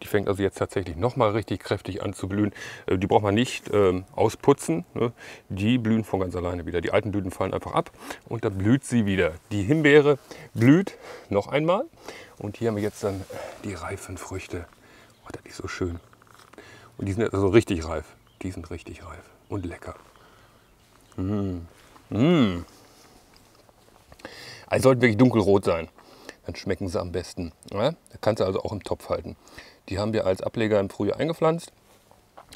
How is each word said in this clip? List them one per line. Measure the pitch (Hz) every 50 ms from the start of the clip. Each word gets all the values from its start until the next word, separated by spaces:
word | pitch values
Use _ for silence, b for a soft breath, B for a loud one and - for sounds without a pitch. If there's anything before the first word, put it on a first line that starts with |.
Die | - -
fängt | - 104 98 -
also | 98 98
jetzt | 98 95 - -
tatsächlich | 101 - - 101 87 87 76
noch | 80 101 127 -
mal | 135 117 104
richtig | 104 113 98 - 104 -
kräftig | - - 107 101 - 98 90 -
an | - 101
zu | 92 - - 95
blühen. | 101 104 104 101 - B B B B B B
Äh, | B 95 95
die | 98
braucht | 92 110 113
man | 104 101 98
nicht, | 113 127 - - - - -
ähm, | - 104 101 92 90 92 95 - -
ausputzen, | - 101 113 - - - 143 143 - - - 160 175 175 - -
ne? | 113 113 120 - B B B B B B B
Die | 98 95 101 113 127 127
blühen | 110 110 113 110
von | 104 - - 95
ganz | 92 90 90
alleine | 90 87 87 90 87 80
wieder. | 80 85 85
Die | 85 -
alten | 92 104 - 104
Blüten | 92 101 92 92
fallen | - - 95 95 95
einfach | 92 - 87
ab | - - - - - B B B B B B
und | B 113 113 -
dann | 107 98 95
blüht | 95 107 127 135 -
sie | - 123 120 104
wieder. | 101 95 92 87 78 80 - _ -
Die | 107 101
Himbeere | 92 107 151 160 151 143 143 151 139 147 139 - B B B B B B B
blüht | 110 113 131 151 185 196 - - B B B B B B B
noch | 95 101 -
einmal. | - - 147 156 170 185 220 320 330 _ B B B B B B B B B
Und | - 104 98
hier | - 113 113
haben | 107
wir | 104
jetzt | 104 104 - - 113
dann | 101 98 95 - - - B B B B B -
die | 104 92
reifen | 85 87 90 90 90 - - 92 87
Früchte. | - - 95 92 - - - 87 82 - _ b b b b b b b b b -
Oh, | -
das | - - -
ist | - - -
so | - 92
schön. | - - 95 87 85 82 - _ _ - _ _ - - - _ B B B B B B B B B B
Und | 101
die | 98
sind | 95 113
jetzt | 110 - -
also | 98 101 95
richtig | 95 113 - - 101 80 80
reif. | 78 80 80 - - - _ _ _ _ -
Die | - 92
sind | 90 87 82 -
richtig | 85 82 - - 85 - -
reif | - - - - - - _ _ -
und | 113 101 90
lecker. | 85 - - - - - - - b b b b b b b b b b b b b b b b b b b b _ -
Mm. | - 92 95 107 101 101 95 90 87 85 - b b b b b b b -
Mm. | - 101 131 170 180 151 120 98 87 87 85 - - - - - - - - - - - _ _ _ - _ _ _ _ _ _ _ _ _ _ - _ _ - - - B B B B B B B B B
Also | B - - -
sollten | 131 135 120
wirklich | 123 120 104 104
dunkelrot | 127 127 113 113 92 98 98 98 -
sein. | 101 85 82 80 - - B B B B B B B B B B
Dann | - 85
schmecken | - - 98 92 - 101 90
sie | 87 95
am | 85 90
besten. | 82 92 85 - - - 87 80 - _ - -
Ja? | - 98 117 147
Da | 170 - _ _ - -
kannst | - 107 110 110
du | 101
also | 95 98 -
auch | - -
im | 104 95
Topf | - - - - - -
halten. | 85 - - 85 85 - B B B B B B B B B -
Die | 92 92
haben | 104 110
wir | 110 107 -
als | 92 95 -
Ableger | - - - 120 113 104 107 101
im | 98 95
Frühjahr | - - 104 101 - -
eingepflanzt | 131 160 165 - 160 160 165 170 - - - _ _ _ _ _ _ _ - _ _ _ _ - - - -